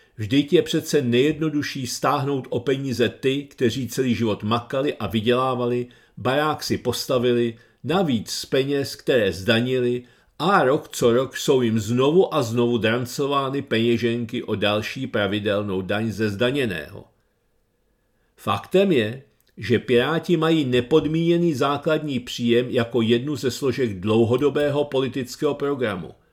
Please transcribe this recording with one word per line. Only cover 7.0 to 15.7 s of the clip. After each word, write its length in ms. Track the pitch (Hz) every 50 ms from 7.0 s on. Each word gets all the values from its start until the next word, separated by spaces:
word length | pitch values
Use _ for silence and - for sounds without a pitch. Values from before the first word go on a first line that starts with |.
| - - 139 123 117 123 120 120 120 117 113 - - _ _ _ -
navíc 460 | 120 165 190 190 151 123 107 87 -
z 160 | - - -
peněz, 500 | - - 135 135 139 143 139 135 - -
které 360 | - - - 139 120 104 95 85
zdanili, 720 | 92 95 110 113 113 120 127 127 127 123 123 123 123 123 - _ _ _ _ _ -
a 240 | 147 180 202 185 143
rok 260 | 127 143 156 - -
co 240 | - - 135 120 113
rok 240 | 123 135 123 -
jsou 260 | - - - 139 127 123
jim 180 | 113 110 113
znovu 540 | 101 104 120 123 131 143 156 185 180 - 160
a 80 | 156 127
znovu 360 | 110 113 120 120 120 120 117
drancovány 840 | 101 110 113 127 131 131 - - 143 139 143 139 135 135 139 143 135
peněženky 800 | - 117 110 113 120 120 110 117 117 113 120 120 110 127 123 -
o 120 | - 110
další 520 | 98 104 101 104 107 98 - - 135 131
pravidelnou 760 | - - 110 101 95 101 104 101 107 101 101 104 104